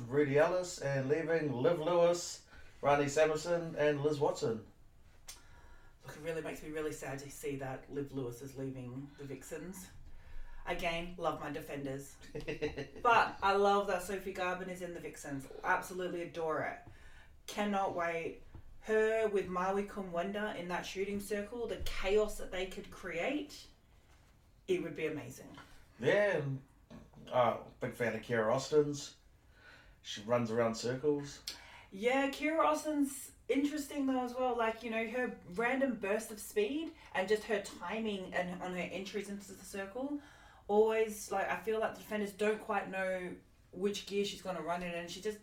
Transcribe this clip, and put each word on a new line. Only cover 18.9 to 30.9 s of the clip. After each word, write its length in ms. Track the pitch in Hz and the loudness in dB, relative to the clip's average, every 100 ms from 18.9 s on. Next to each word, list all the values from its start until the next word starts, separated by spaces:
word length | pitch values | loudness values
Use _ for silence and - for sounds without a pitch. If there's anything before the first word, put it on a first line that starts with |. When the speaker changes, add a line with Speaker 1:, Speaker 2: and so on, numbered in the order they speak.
| 220 220 220 220 | 4 6 4 4
Speaker 2:
with 200 | 196 180 | 2 0
Maui 360 | 180 185 202 | 0 2 2
Kumwenda 720 | 202 208 185 170 190 208 214 - | 0 -6 -4 -2 -2 -2 -2 -4
in 80 | 175 | -4
that 160 | 180 | -4
shooting 360 | - 190 202 202 | -4 -4 -2 -2
circle, 480 | - 208 202 240 226 | -2 -4 -4 -6 -4
the 100 | 269 | -2
chaos 500 | - - 190 208 208 - | -2 0 4 4 4 0
that 120 | - | -6
they 160 | 185 190 | -4 -4
could 240 | 202 180 | -6 -12
create, 640 | - 180 165 185 294 294 - - - - - - - - - - - - | -12 -6 -2 0 -2 -4 -12 -18 -20 -20 -20 -20 -20 -20 -20 -20 -18 -2
it 160 | 170 | -2
would 140 | 156 147 | 0 -4
be 100 | 156 | -4
amazing. 400 | 143 123 - - - - - - - | -4 -8 -14 -16 -18 -18 -20 -20 0
Speaker 1:
Yeah, 360 | 127 202 208 165 | 4 6 6 4
and, 200 | 139 135 - - - - - - - | 0 -4 -8 -20 -20 -20 -20 -20 0
uh, 220 | 123 117 - - - | 4 6 4 -6 -6
big 140 | 120 | -6
fan 200 | - 117 110 | 0 0 0
of 60 | |
Kiera 300 | - 117 110 | 0 2 4
Austin's. 640 | 131 - 151 147 143 - - - - _ - - - - - | 2 6 6 6 0 -8 -14 -20 -20 _ -20 -20 -20 -20 -18
She 180 | - 110 | -12 -8
runs 280 | 104 120 113 | 2 2 4
around 240 | 113 113 | 4 2
circles. 640 | 110 117 | 2 -2